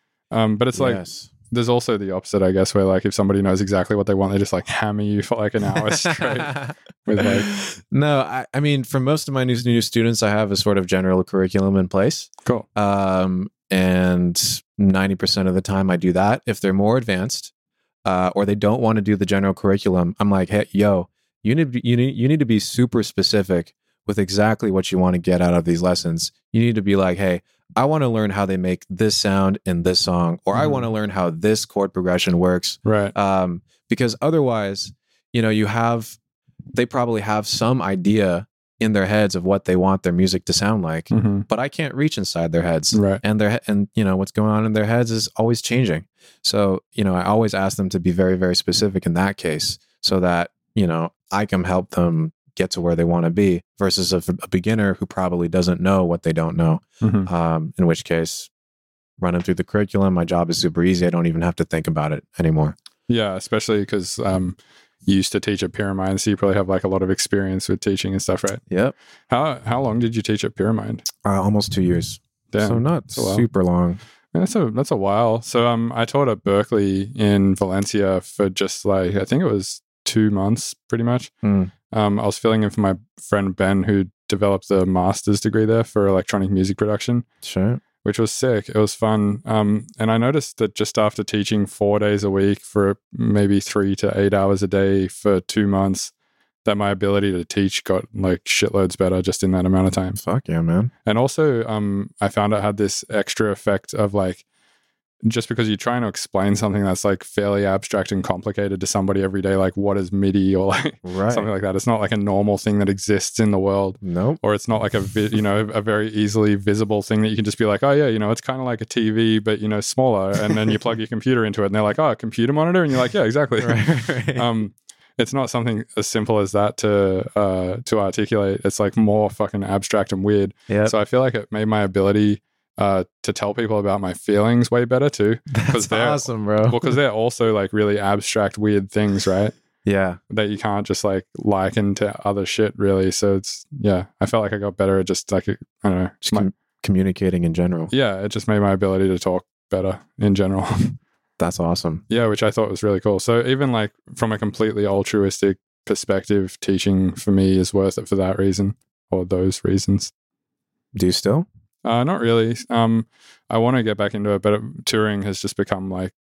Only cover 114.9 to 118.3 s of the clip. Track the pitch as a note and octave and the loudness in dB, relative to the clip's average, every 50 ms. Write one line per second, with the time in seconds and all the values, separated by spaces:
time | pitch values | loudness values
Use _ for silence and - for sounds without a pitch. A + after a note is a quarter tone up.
114.9 | - G#2+ F#2+ G2+ G#2 G#2+ G#2 G#2+ G#2+ G#2+ G#2 G2+ G2+ G#2+ A2 G#2 G#2+ A2 G#2 A2+ | -2 -2 -4 -2 -2 -2 -2 0 0 0 0 0 0 0 0 -2 -2 -4 -2 0
115.9 | G#2+ G#2+ G#2+ A2 G#2+ G#2+ G#2+ G#2 G#2 A2 G#2 G#2 G#2 G2 G2 G#2 G2+ G#2+ A2+ G2+ | 0 0 0 -2 -2 0 0 0 2 2 2 2 2 0 0 0 0 0 0 0
116.9 | G#2+ G#2 G2 - A2 G#2+ G#2+ G#2+ G#2+ A2 G#2+ G#2 - - A2+ G#2 G2+ G2 - C#3 | -2 -2 -2 0 0 0 0 0 0 -2 -2 -2 0 0 0 2 2 2 2 2
117.9 | C#3 D3 D3 C3 A2 G#2+ G#2 G#2 | 2 4 2 2 0 0 0 -2